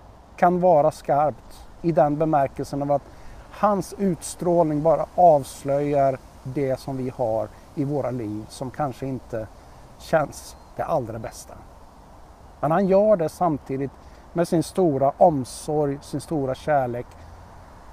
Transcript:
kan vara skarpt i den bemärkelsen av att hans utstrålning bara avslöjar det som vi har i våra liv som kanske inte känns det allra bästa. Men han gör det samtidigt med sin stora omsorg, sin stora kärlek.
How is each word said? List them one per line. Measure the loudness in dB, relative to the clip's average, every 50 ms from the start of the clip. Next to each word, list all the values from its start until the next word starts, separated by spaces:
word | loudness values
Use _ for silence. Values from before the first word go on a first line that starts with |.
| -20 -20 -20 -20 -20 -20 -2
kan | 0 2 2 4 4
vara | 4 4 4 6 4 2
skarpt | 0 -2 -2 0 0 2 2 0 -2 -6 -12 -20 -20 -20 -20 -20 -16 -4
i | -4 0
den | 2 2 2 2 2 0
bemärkelsen | 0 2 2 2 0 0 -2 -8 -8 -6 -6 -4
av | -2 0
att | -2 -2 -2 -8 -16 -18 -18 -18 -18 -18 -20 -20
hans | -4 0 0 2 2 0 -4 -6 -6 -2
utstrålning | -2 -2 -2 -2 -6 -12 -12 -4 -2 2 4 4 4 2 0 2
bara | 2 2 2 2 0 -2 2
avslöjar | 6 8 8 8 6 2 -4 -10 -8 -4 -2 -2 0 0 0 2 2 2 2 0 -2 -8 -18 -20 -14
det | -12 -8 -4 -2 -2 -2 -2 -4
som | -6 -8 -8
vi | -6 -6 -6 -4
har | -4 -2 -2 0 -2 -4 -6 -10 -18 -20 -10 -6
i | -4 -4
våra | -2 -2 -2 -4 -4
liv | -6 -6 -6 -6 -8 -8 -10 -12
som | -12 -12 -10 -10
kanske | -6 -6 -6 -6 -6 -8 -8
inte | -8 -8 -8 -8 -8 -8 -8 -8 -10 -14 -20 -20 -20 -20 -20 -20 -20 -20 -20
känns | -4 0 0 0 0 -2 -6 -14 -18 -20 -20 -20 -20 -14 -12
det | -10
allra | -6 -4 -4 -4 -4 -6 -10 -10
bästa. | -12 -12 -14 -16 -18 -20 -20 -20 -20 -20 -20 -20 -20 -20 -20 -20 -20 -20 -20 -20 -20 -20 -20 -20 -20 -20 -8 -4
Men | -2 0
han | 2 2 4
gör | 4 4 4 6 4 4
det | 2 2 -2
samtidigt | -2 0 0 0 0 -2 -4 -6 -6 -4 -6 -8 -8 -14 -20 -20 -20 -20 -20 -6
med | -2 -2 0 2
sin | 0 0
stora | 0 0 0 2 2 2 4 2 2 0 4 6
omsorg, | 6 6 6 2 -2 -6 -10 -10 -8 -4 -2 0 0 -2 -2 -6
sin | -8 -10 -10 -10
stora | -6 -4 -4 -4 -2 -4 -6
kärlek. | -6 -2 0 0 0 0 -2 -4 -8 -10 -12 -16 -20 -20 -20 -20 -20 -20 -20 -20 -20 -20 -20 -20 -20 -20 -20